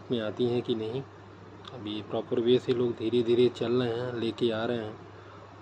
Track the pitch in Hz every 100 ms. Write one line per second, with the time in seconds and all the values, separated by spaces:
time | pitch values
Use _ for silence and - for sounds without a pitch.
0 | - 123 107 104 123 120 117 113 110 127
1 | 139 - - - - - - 127 104 107
2 | - 113 110 127 117 123 - 120 123 110
3 | 113 120 117 120 123 - 117 123 123 117
4 | 123 120 113 104 120 110 117 120 107 -
5 | - - - - - -